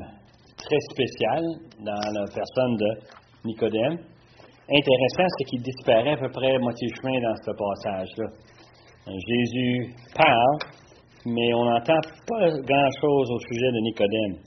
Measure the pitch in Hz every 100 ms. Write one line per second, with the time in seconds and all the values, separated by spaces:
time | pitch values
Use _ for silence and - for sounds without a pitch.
0 | 90 - - - - - - 147 - -
1 | 117 - 110 143 165 160 - - 107 104
2 | 107 104 101 113 98 - 127 113 104 113
3 | - - _ _ 117 110 113 110 127 170
4 | - - - - - _ - 143 147 127
5 | 131 - 180 - 139 123 123 127 - 113
6 | 131 143 131 127 131 131 120 117 120 -
7 | 131 131 117 110 - 104 101 98 110 95
8 | 92 - - - - - - - - -
9 | - 95 85 120 120 123 123 123 113 -
10 | - - 156 117 123 151 - - - -
11 | _ - 120 117 120 117 120 117 117 160
12 | 151 - - 233 175 151 131 139 143 127
13 | 151 139 123 120 - 117 127 117 113 110
14 | 104 110 104 85